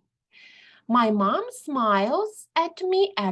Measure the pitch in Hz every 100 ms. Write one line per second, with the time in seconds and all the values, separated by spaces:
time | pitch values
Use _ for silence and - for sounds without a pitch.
0 | _ _ _ - - - - _ - 240
1 | 226 208 196 320 480 - 311 269 220 196
2 | 214 330 427 - - 320 339 - 370 381
3 | 392 - 190